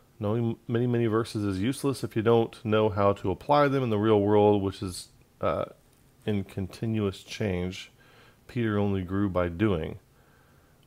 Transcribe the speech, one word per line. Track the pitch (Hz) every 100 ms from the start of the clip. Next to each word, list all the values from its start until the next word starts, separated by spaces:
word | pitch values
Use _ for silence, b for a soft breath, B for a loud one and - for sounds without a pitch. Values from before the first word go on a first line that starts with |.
| b -
Knowing | 104 113 117 113 -
many, | 117 123
many | 120 117
verses | 110 113 110
is | 101 92
useless | 110 139 139 131
if | 117 113
you |
don't | 107 117 113 - 113
know | 107 107
how | 95 101
to | 98 101
apply | 87 - 147 143
them | 135
in | 127
the | 107
real | 107 107
world, | 101 104 104 104
which | 98 95
is, | 95 90 - _ _ _
uh, | 101 82 - - _ _ _ _ -
in | 104
continuous | 95 - 92 - 113 110 101 95
change. | - - 107 90 90 95 - b b b b b -
Peter | 123 113 104
only | 101 98
grew | 90 95 101
by | 90 87
doing." | 85 110 87 82 - - b b b b b b b